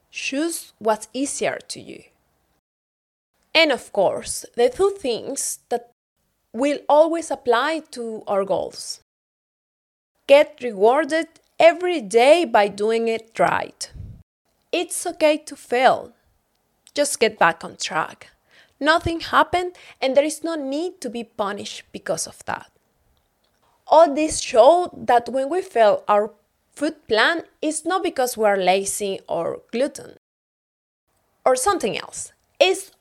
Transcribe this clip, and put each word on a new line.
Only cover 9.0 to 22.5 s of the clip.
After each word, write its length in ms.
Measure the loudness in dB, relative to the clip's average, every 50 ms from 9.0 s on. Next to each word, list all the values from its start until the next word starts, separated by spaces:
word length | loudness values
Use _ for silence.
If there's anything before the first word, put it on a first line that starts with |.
| _ _ _ _ _ _ _ _ _ _ _ _ _ _ _ _ _ _ _ _ _ _ _ _ _
Get 320 | 6 6 6 6 2 -2 -8
rewarded 680 | -10 -8 -2 2 2 4 4 2 0 0 -2 -2 -4 -6 _ _ _ _ _ 4
every 420 | 6 6 6 4 0 -2 -2 -4
day 440 | -4 0 2 4 6 6 6 4 4
by 220 | 2 2 2 2
doing 400 | 2 0 -2 -2 -2 0 0 -2
it 240 | -2 -4 -6 -8 _ _ 0
right. 520 | 2 2 2 0 -4 -6 -12 _ -16 -16 -16 -18 -18 -18 -20 -20 _ _ _ _ _ _ _ _ _ _
It's 360 | -4 -4 -4 -4 -8 -8 -8
okay 300 | -8 -2 2 2 2 2
to 180 | 0 -4 -12 -18
fail. 580 | -20 -8 -4 0 4 4 4 4 2 -2 -12 -18 _ _ _ _ _ _ _ _ _ _ _ _ _ _ _ _
Just 260 | -2 -2 -2 0 0
get 200 | 0 0 2 2
back 240 | 2 2 2 -2 -10
on 140 | -16 -12
track. 520 | -12 -10 -6 -4 -4 -4 -6 -10 -18 -20 -20 _ _ _ _ _ _ _ _ _ _
Nothing 420 | 0 0 0 0 0 -4 -6 -6
happened, 540 | -6 0 0 0 2 2 0 -4 -4 -6 -10 -14 -20 -20 -10 _
and 160 | -4 2 2
there 80 | 2 2
is 200 | 2 -4 -6 -8
no 100 | -8 -6
need 480 | -6 -6 -6 -4 -4 -6 -6 -8 _
to 80 | -12 -10
be 140 | -10 -10 -12
punished 600 | -12 _ -8 -6 -6 -8 -10 -12 -14 -14 -16 -18 _
because 360 | -18 -12 -8 -6 -6 -6 -8
of 180 | -10 -14 -14 -10
that. 240 | -10